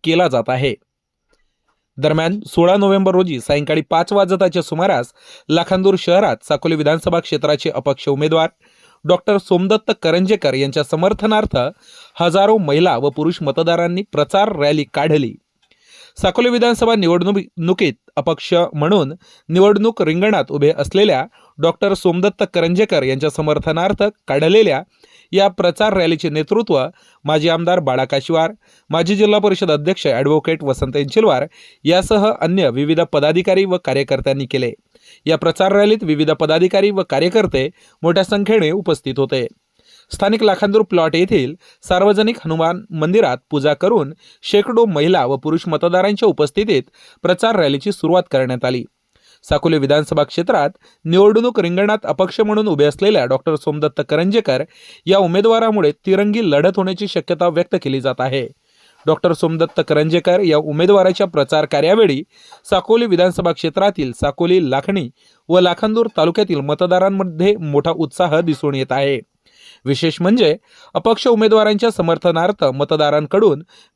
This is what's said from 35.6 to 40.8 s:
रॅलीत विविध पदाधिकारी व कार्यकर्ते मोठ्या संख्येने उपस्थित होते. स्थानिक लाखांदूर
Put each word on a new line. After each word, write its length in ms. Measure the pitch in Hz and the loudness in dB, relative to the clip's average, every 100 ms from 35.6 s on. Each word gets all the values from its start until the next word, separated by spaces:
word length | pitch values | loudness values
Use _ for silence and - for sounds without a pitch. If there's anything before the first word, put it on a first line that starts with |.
| 190 | 2
रॅलीत 320 | 202 208 214 | 4 4 2
विविध 260 | 170 151 151 | 0 0 0
पदाधिकारी 600 | 156 156 160 180 196 202 | 0 0 2 2 2 0
व 120 | 196 185 | 0 -2
कार्यकर्ते 580 | 139 170 220 185 135 135 - _ _ | -2 0 0 0 -2 -4 -8 _ _
मोठ्या 220 | 160 175 | 0 0
संख्येने 460 | 185 202 202 220 156 | 0 -2 0 2 2
उपस्थित 440 | 190 180 151 139 131 | -2 -2 -4 -4 -4
होते. 280 | 135 135 117 - _ _ _ _ _ | -2 -2 -6 -10 _ _ _ _ _
स्थानिक 300 | - 202 214 | -4 0 2
लाखांदूर 400 | 214 185 208 214 | 2 2 2 2